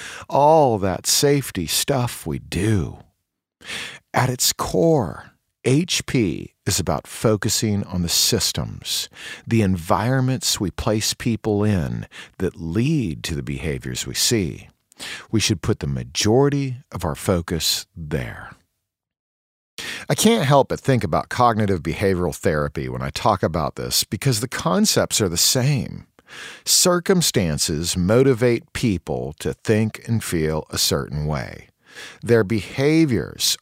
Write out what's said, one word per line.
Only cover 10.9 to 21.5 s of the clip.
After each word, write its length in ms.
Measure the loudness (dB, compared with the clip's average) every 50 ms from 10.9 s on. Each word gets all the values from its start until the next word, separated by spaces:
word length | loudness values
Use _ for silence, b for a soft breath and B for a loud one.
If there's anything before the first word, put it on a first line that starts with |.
| 0 0 0 -2
people 520 | -4 -2 -2 -2 -2 0 0 0 0 2 2
in 420 | 2 2 0 0 -2 -4 -8 -8 -12 B B B B B -4
that 180 | -4 -4 -4
lead 640 | -6 -8 -4 -2 -2 0 0 0 0 -2 -2 -6 -6 -6
to 100 | -6 -6
the 80 | -6
behaviors 640 | -6 -6 -8 -6 -4 -6 -6 -6 -6 -8 -8 -8 -8
we 80 | -8 -4
see. 540 | -2 0 0 0 0 0 -2 -6 -10 -16 -20 _ _ _ _ B B B B B B B B
We 80 | -2 0
should 240 | 2 2 -2 0
put 160 | 0 -2 -2 -2
the 80 | -2
majority 920 | -4 -4 -6 -8 -6 -4 0 2 4 4 4 4 2 0 -2 -4 -6 -8 -10 -12 _
of 140 | -10 -6 -6
our 100 | -6 -6
focus 720 | -4 0 0 0 0 0 -2 -4 -2 -2 -2 -2 -2 -6 _ _
there. 540 | -14 -8 -6 -4 -4 -4 -6 -10 -14 -16 -18 -20 _ _ _ _ _ _ _ _ _ _ _ _ _ _ _ _ _ _ _ _ _ _ _ _ B B B B B B B
I 60 | -2
can't 280 | 4 4 4 4 4 4
help 260 | 4 4 4 4 2
but 100 | -2 -4
think 240 | 0 2 2 2 2
about 240 | 0 -2 -2 -2 -4
cognitive 560 | 0 2 2 4